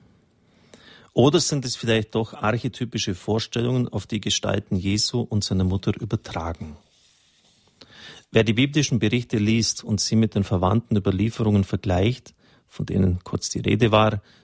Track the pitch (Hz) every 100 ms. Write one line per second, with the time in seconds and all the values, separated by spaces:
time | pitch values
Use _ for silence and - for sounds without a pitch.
0 | _ _ _ _ _ _ _ - - -
1 | - - 127 160 - 147 123 - 113 113
2 | 107 113 113 - 104 113 131 - 120 113
3 | - 90 - 107 - 117 120 127 120 107
4 | - 110 - - 104 101 - 98 98 104
5 | - 120 113 104 - 95 92 95 - -
6 | 104 113 - - 82 85 78 76 _ _
7 | _ _ _ _ _ _ _ _ - -
8 | - - _ 113 110 110 139 147 139 120
9 | 104 120 120 117 104 113 110 - - 104
10 | - 113 110 104 95 92 92 113 - 107
11 | 98 92 110 - 110 101 95 98 - 90
12 | 104 127 - _ _ _ _ - - 95
13 | 95 90 - - - - - 107 117 107
14 | 110 104 - _